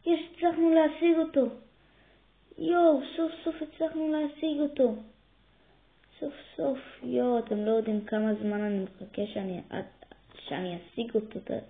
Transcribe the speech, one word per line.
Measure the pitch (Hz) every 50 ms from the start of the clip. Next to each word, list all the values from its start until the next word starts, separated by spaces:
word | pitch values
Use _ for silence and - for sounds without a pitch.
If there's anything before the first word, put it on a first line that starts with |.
| -
יש, | 339 339 311 - -
הצלחנו | - - 339 349 330 320 330 330
להשיג | 320 320 311 302 311 - 330 339 330 320
אותו! | 320 - - 285 254 226 - - - - _ _ _ _ _ _ _ _ _ _ _ _ _ _ _ - - -
יואו, | - 320 349 349 349 330 302 269 - - -
סוף | - 330 320 - - -
סוף | 330 320 320 320
הצלחנו | 302 - - 320 320 320 320 311 311 302
להשיג | 302 302 294 294 - - 320 302 285
אותו! | 302 285 - - 269 240 214 214 - - - _ _ _ _ _ _ _ _ _ _ _ _ _ _ _ _ _ _ _ _ -
סוף | - 285 - - - - -
סוף, | - 311 277 262 254 - - - - -
יואו, | 247 247 247 247 247 247 233
אתם | 226 226 214
לא | 208 208 214
יודעים | 226 226 220 220 214 214 208
כמה | - - 214 214 220 214
זמן | 208 214 208 208 208
אני | 208 208 208 196 190
מחכה | 185 - - - 208 - - 202 208 -
שאני, | 214 196 190 180 175 - -
עד, | - - - - - _ - - - - _ - -
שאני | - - - - 160 185 180 175
אשיג | 175 - - - - 233 233 -
אותו. | 220 214 - - 208 - - - 113 - -